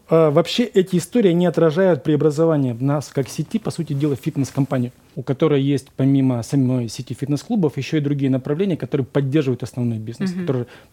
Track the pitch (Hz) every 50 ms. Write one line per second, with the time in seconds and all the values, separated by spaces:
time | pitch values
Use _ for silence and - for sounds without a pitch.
0 | _ - 165 165 160 151 143 170 - - - - 247 - - 196 180 - 180 170
1 | - - - 240 214 180 165 175 180 175 - 165 165 160 143 180 190 185 165 131
2 | - 160 151 139 151 156 139 151 165 165 156 147 135 127 117 113 131 139 147 151
3 | 131 - - 147 127 - - - 151 - - 226 - 151 - - 160 - 143 139
4 | 151 151 139 - - 160 - 143 131 - - 139 139 - 143 127 123 123 - _
5 | _ _ _ - 120 - 131 - 165 151 147 135 139 139 143 131 135 - _ -
6 | 131 139 135 135 135 131 127 117 117 - 143 139 131 123 127 127 120 107 - -
7 | 127 - 120 - 131 123 143 135 - - 247 214 165 139 - 139 127 - 160 156
8 | 139 143 147 139 139 131 135 127 127 143 147 160 202 202 156 - 139 - - 139
9 | 127 - - 143 143 135 127 160 139 131 123 - 127 - - 123 123 117 113 107
10 | 110 117 117 - 202 190 175 185 175 147 127 123 120 - - - - _